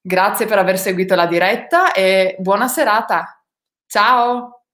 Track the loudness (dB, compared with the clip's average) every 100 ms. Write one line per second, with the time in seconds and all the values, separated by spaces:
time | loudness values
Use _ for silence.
0 | -2 0 0 -2 -2 0 0 0 -2 -4
1 | 0 0 2 2 0 -2 0 0 2 2
2 | 2 2 0 -2 -2 0 0 0 0 0
3 | 0 -4 -4 -16 _ _ _ _ _ 0
4 | 2 2 0 -2 -8 -20 _